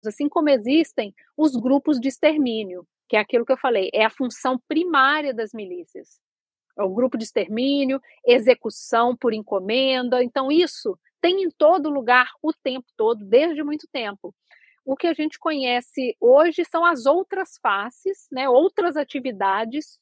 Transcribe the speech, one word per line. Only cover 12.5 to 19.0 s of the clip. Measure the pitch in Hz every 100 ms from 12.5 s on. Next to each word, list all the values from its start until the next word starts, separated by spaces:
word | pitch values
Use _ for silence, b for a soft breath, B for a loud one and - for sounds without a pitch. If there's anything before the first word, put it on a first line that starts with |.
tempo | - 277 254 - _
todo, | 220 233
desde | 196 233 330 302
muito | 294 302 -
tempo. | 277 214 196 - _ b b b b
O | -
que | 269 339
a |
gente | 311 302 -
conhece | 330 302 254 247 - - 254 -
hoje | 233 277 339 311 339
são | 330
as | 339 302 240
outras | 330 381 381 381 -
faces, | 226 196 214 _ 381 392 _
né, | 254 269
outras | 247 349 - 349
atividades | 302